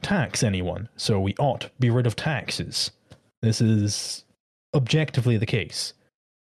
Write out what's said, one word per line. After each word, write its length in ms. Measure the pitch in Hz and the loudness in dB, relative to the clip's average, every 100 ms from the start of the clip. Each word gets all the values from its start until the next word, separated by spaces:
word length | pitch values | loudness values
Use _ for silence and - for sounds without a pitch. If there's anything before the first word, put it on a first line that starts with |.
tax 420 | - 202 110 - | -2 0 0 0
anyone. 460 | 113 95 90 87 107 - | 0 2 -2 -4 -8 -6
So 220 | - 104 | 0 2
we 140 | 95 - | 0 0
ought 300 | 139 - - - | 0 0 -6 0
be 100 | 123 | 2
rid 160 | 120 120 | 4 2
of 100 | - | 0
taxes. 720 | 160 135 - - 151 139 - - _ - _ _ | -2 -4 -4 -6 -6 -4 -6 -8 _ -20 _ _
This 200 | 113 110 | 0 2
is 640 | 110 110 104 98 - - - _ _ _ _ 151 | 4 4 2 -2 -8 -12 -14 _ _ _ _ -2
objectively 640 | 120 156 151 - 120 110 | 2 2 2 0 2 2
the 80 | 113 | 2
case. 480 | 117 80 - - - _ _ _ _ | -2 -2 -6 -10 -12 _ _ _ _